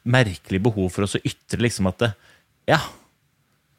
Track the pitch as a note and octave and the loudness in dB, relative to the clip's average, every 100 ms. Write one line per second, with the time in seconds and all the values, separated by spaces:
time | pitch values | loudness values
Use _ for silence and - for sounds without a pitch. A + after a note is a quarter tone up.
0 | A#2+ B2+ A2 F2 - F#2+ A#2 G#2 F#2 - | 0 2 2 -2 -4 0 0 0 -2 -2
1 | G2+ - - - _ G#2+ A#2 - F#2 - | -2 -2 -4 -8 _ -2 -2 0 -2 0
2 | A#2 - _ _ _ _ - C3 - - | -2 -2 _ _ _ _ -2 0 -2 -16
3 | _ _ _ _ _ _ _ | _ _ _ _ _ _ _